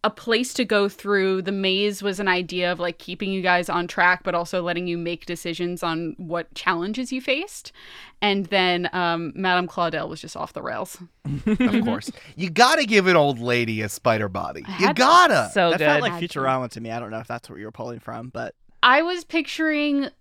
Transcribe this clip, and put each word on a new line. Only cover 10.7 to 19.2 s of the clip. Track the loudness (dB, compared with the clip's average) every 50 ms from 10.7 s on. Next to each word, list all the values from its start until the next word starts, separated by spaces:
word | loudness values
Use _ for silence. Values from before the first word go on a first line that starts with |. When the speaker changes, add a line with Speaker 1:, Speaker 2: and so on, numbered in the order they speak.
| -6 -6 -8 -10 -12 -18 -20 -20 _ _ _ -8 -8 -4 0
Speaker 2:
Of | 0 2 2 2 2 2 2 2
course. | 0 -2 -2 -6 -12 -14 -14 -20 -20 -8
You | -6 -6 -2
gotta | 6 6 6 6 6 4 2
give | 4 4 4 6
an | 8 6
old | 6 6 4 2
lady | -2 0 0 2 2 2 0 -2 -2 -4
a | -4
spider | -6 -2 _ 2 2 2 0 -4
body. | -4 -6 -6 -6 -8 -10 -12
Speaker 1:
I | -10 -2 2
Speaker 2:
You | 2
Speaker 1:
had | 2 4
to. | 4
Speaker 2:
gotta. | 6 8 8 8 8 8 6 2 2 2 2
Speaker 3:
So | 2 2 4
Speaker 4:
That | 4 4
felt | 4 4 4
Speaker 3:
good. | 4
Speaker 4:
like | 2 -2 -4
Speaker 1:
Had | -4 -8 -6
to. | -4 -2
Speaker 4:
Futurama | 0 0 0 0 -2 -6
to | -10 -12
me. | -10 -8
I | -8 -8
don't | -8 -8
know | -10 -10
if | -8
that's | -8 -10 -10 -10 -14
what | -16 -14
you | -14
were | -14
pulling | -12 -10 -10 -10 -10 -12
from, | _ -12 -12 -12 -12 -12
but | -10 -8 -10 -10 -10 _ _ -20 _ _
Speaker 1:
I | 4 6 6 6
was | 4 0 -4 -6